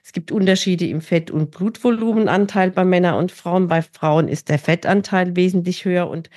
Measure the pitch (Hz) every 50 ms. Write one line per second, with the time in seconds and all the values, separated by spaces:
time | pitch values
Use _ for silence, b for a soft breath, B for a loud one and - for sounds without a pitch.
0 | _ - - 180 160 - - 208 190 190 190 190 - 190 180 175 170 - 139 160
1 | 156 - 175 165 165 - - 156 156 151 - - 190 226 226 - - 247 233 220
2 | 226 226 214 220 214 - 170 196 202 202 - 196 185 185 185 190 185 185 185 175
3 | 180 170 113 117 175 180 - - - 175 180 185 185 170 165 165 160 - - _
4 | 160 156 151 160 160 - 147 - - - 151 143 - 160 170 175 - - 196 202
5 | 196 - 190 185 180 180 175 180 180 180 185 180 175 180 180 - - 185 180 180
6 | 175 - - 170 165 B B